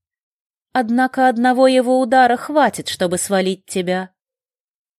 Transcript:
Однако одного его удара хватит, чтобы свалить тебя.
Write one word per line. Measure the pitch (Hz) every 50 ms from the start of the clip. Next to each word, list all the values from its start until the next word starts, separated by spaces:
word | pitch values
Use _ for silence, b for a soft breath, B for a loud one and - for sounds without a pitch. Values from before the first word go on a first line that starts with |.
| _ _ _ _ _ _ _ _ _ _ _ _ _ _ -
Однако | 262 240 214 233 247 254 254 - 269 254 262
одного | 233 233 247 254 247 254 262
его | 262 254 254 240 247 254 262
удара | 262 226 262 262 254 240 247
хватит, | 247 - - 294 302 269 208 - - 147 -
чтобы | - - 185 175 180
свалить | 175 - - 202 190 185 185 190 185 _
тебя. | - - 190 175 180 180 185 185 185 _ _ _ _ _ _ _ _ _ _ _ _ _ _ _ _ _